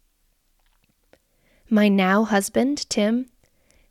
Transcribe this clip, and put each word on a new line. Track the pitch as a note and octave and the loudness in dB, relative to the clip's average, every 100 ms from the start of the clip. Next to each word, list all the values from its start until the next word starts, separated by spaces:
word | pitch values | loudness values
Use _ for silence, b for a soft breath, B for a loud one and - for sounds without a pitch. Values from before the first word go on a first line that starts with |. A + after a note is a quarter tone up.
| _ _ _ _ _ _ _ _ _ _ _ b b b b b b | _ _ _ _ _ _ _ _ _ _ _ b b b b b b
My | G#3+ G#3 | 2 2
now | G3 F#3 G3+ | 2 2 0
husband, | A3 G3+ G3 A3+ C4 D4 - | 0 -2 -2 -2 -2 -4 -6
Tim, | - G#3 A#3+ C4 _ b b b b b | -2 -2 -2 -6 _ b b b b b